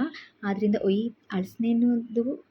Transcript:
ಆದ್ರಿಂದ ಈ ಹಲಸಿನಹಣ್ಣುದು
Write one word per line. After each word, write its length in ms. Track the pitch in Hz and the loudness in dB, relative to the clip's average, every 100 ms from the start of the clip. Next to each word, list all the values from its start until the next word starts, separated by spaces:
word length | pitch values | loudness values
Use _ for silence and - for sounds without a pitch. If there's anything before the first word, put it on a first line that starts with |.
| 302 - - - | -4 -6 -20 -8
ಆದ್ರಿಂದ 360 | 202 196 208 208 196 | -4 0 2 2 2
ಈ 120 | 202 233 - - | 0 -2 -8 -6
ಹಲಸಿನಹಣ್ಣುದು 960 | 190 190 - 233 233 240 240 233 220 240 - - | -4 -4 -2 0 4 4 2 0 -2 -2 -4 -10